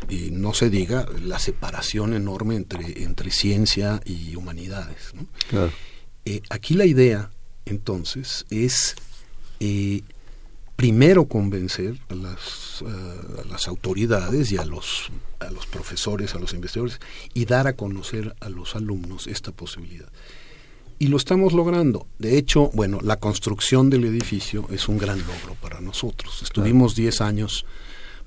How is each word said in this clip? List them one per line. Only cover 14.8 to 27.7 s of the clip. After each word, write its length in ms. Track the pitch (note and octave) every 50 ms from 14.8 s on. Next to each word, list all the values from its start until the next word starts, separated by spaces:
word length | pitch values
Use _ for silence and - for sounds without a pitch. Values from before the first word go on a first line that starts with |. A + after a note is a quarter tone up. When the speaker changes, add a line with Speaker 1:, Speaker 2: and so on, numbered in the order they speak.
| - - - - - - - - - - - -
Speaker 1:
a 100 | - -
los 160 | - - -
profesores, 680 | - - - - - F2 - - A2 G2+ G#2 G#2 G2+ -
a 40 | F2
los 140 | F2 E2+ E2+
investigadores, 440 | E2+ F2 - - A2 A#2+ A#2+ A#2+ - - - - - - - -
y 100 | B2+ A#2
dar 220 | A2+ B2 B2+ C3+
a 80 | C#3 B2+
conocer 580 | - G#2+ G2+ G2 G2+ G2+ - - A2 G#2+ G#2+ - -
a 80 | - G#2+
los 260 | G2+ F2 E2+ - -
alumnos 520 | G#2+ A2 G#2 G2+ F#2 E2+ F2+ F#2+ G#2+ -
esta 260 | - G2+ - - G2+ -
posibilidad. 560 | - - - - F2 F2 E2+ F2 E2+ - - - - - - - - - - - - - - - - - - - -
Y 100 | D3 C#3
lo 100 | C#3 C#3
estamos 340 | - - F3+ F#3+ F#3+ F#3 D#3+
logrando. 540 | F3 E3+ F3 F3 F3 E3 C#3 A2+ - - - - -
De 200 | - A2 B2+ D3
hecho, 320 | C#3 - - D3 D3 C#3 -
bueno, 280 | A2 G2+ G2 G2+ G2 -
la 140 | G#2+ G#2+
construcción 760 | G#2+ - G#2+ G2+ - - A2 G#2+ - - - C3 C3 C3 C3+
del 140 | C3+ B2 A#2+
edificio 600 | A2+ A2+ A#2 A2+ - G#2 G2 - - - G#2 G2+ -
es 180 | G2 F#2+ - -
un 80 | G#2+
gran 220 | G#2+ G#2 G2+ G2+ F#2+
logro 360 | E2+ E2 E2+ E2+ - - - -
para 180 | - E2 D#2+ E2 F2+
nosotros. 580 | G2 - - - A2+ - - - - - - -
Estuvimos 520 | - - G#2 G2+ G#2+ A#2+ B2+ B2+ A2+ G#2
Speaker 2:
Claro. 80 | A#2 A2+
Speaker 1:
diez 180 | A#2 A2 -
años 460 | A2 G#2 G#2 G#2 G#2+ G#2 - - - -